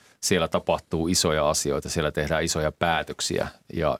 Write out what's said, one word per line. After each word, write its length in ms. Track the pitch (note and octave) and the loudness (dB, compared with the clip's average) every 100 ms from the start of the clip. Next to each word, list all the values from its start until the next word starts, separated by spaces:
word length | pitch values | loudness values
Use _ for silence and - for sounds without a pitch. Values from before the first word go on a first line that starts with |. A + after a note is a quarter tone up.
| - _ | -20 _
siellä 260 | - F#2 D#2+ | 0 2 2
tapahtuu 600 | F2+ - D#2+ - E2 E2 | 0 0 -2 -2 -2 0
isoja 420 | F2+ F2 D#2 D2 | 2 2 2 2
asioita, 400 | D#2 C#2+ C#2+ D#2 | 2 0 -2 -2
siellä 220 | E2+ D2+ | -2 -2
tehdään 320 | D#2+ D2 D#2+ | 0 0 0
isoja 280 | D#2+ E2 D2+ | 0 0 -2
päätöksiä 760 | - E2+ D#2+ D2 D2 - - - - - | 0 0 0 -2 -6 -4 -2 -4 -8 -12
ja, 260 | - D2+ B1 | -2 -2 -2